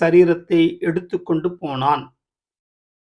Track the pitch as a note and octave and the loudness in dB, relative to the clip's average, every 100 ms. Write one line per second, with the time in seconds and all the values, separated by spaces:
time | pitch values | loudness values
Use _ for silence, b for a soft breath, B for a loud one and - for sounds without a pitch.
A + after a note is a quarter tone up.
0 | E3 F3 F3 E3+ - E3+ E3+ - E3+ E3 | 2 4 4 2 0 2 2 0 -4 -4
1 | F3 F3+ - D#3+ F3 F3+ D#3 C3 - - | -6 -8 -4 -4 -4 -8 -10 -4 -2 -2
2 | - _ _ _ _ _ _ _ _ _ | -4 _ _ _ _ _ _ _ _ _
3 | _ | _